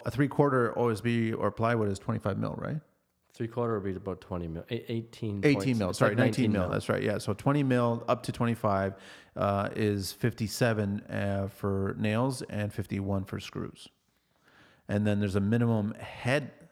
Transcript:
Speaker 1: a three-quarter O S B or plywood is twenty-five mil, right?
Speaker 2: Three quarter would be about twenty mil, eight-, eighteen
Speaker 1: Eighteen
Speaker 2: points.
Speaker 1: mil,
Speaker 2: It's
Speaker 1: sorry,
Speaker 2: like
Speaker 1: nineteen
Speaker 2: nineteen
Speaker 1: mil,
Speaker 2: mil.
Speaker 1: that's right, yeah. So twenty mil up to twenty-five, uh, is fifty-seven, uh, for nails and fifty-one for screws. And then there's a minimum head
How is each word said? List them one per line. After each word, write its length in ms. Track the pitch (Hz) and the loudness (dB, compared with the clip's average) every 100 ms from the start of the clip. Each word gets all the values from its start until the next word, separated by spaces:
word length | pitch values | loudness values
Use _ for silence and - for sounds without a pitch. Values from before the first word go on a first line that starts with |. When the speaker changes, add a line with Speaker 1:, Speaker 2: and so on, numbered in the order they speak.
| - | -6
Speaker 1:
a 40 | |
three-quarter 680 | 117 139 139 143 131 117 - | 0 0 2 2 4 2 2
O 100 | 120 | 0
S 140 | 104 | 2
B 320 | 120 117 113 | 0 0 0
or 160 | 110 101 | 0 -2
plywood 400 | - 113 120 104 | 0 0 2 0
is 80 | 98 | -2
twenty-five 400 | - 107 104 101 | -4 -2 -2 -2
mil, 160 | 110 - | -4 -4
right? 240 | - 151 - _ _ _ _ | -6 -6 -10 _ _ _ _
Speaker 2:
Three 160 | - 113 | -8 -6
quarter 260 | 120 117 107 | -2 -2 -2
would 60 | |
be 100 | 98 | -2
about 280 | 92 98 92 | -4 -6 -8
twenty 260 | - 90 85 | -6 -6 -4
mil, 160 | 80 - | -8 -6
eight-, 160 | 117 - | -8 -4
eighteen 520 | 113 113 - 110 101 | -6 -6 -8 -4 2
Speaker 1:
Eighteen 160 | 147 131 | 4 4
Speaker 2:
points. 160 | 127 117 | 2 2
Speaker 1:
mil, 120 | 90 | 0
Speaker 2:
It's 80 | 98 | 2
Speaker 1:
sorry, 140 | 117 | 2
Speaker 2:
like 60 | 117 | 4
Speaker 1:
nineteen 260 | 127 - | 2 4
Speaker 2:
nineteen 80 | 113 | 2
Speaker 1:
mil, 100 | 104 | 2
Speaker 2:
mil. 80 | 90 | 2
Speaker 1:
that's 180 | 101 - | -2 0
right, 140 | 95 | 0
yeah. 160 | 107 104 | 0 -2
So 160 | - | -2
twenty 280 | 95 139 147 | -2 2 2
mil 400 | 135 123 120 117 - | 4 4 2 0 0
up 140 | 120 | -2
to 100 | - | -2
twenty-five, 600 | - 117 113 107 98 98 98 - - - - | -2 0 2 2 2 0 -4 -16 -20 -14 -2
uh, 320 | 101 101 101 - | 0 2 0 0
is 340 | 107 101 92 | 0 0 -4
fifty-seven, 880 | - 120 - 107 - 120 107 101 104 | -2 -2 0 -4 0 2 2 0 -2
uh, 460 | - 104 101 98 98 | -4 -4 -2 -2 -4
for 400 | - 101 98 98 - | -4 -2 0 -2 -2
nails 420 | 107 107 135 127 - | 0 2 0 -2 -6
and 240 | 104 104 | -4 -4
fifty-one 520 | - 98 98 98 98 95 | -4 -4 -4 -2 -2 -2
for 120 | 101 | -8
screws. 500 | - 95 92 - - _ _ _ _ _ _ - - _ - | -8 -8 -10 -12 -20 _ _ _ _ _ _ -20 -20 _ -2
And 180 | 104 104 | 0 2
then 140 | 101 | 2
there's 140 | 104 101 | 2 2
a 40 | |
minimum 520 | 101 117 117 110 104 - | 2 4 4 2 0 -6
head 500 | 110 - 123 147 131 - - | -14 -6 0 0 -2 -14 -20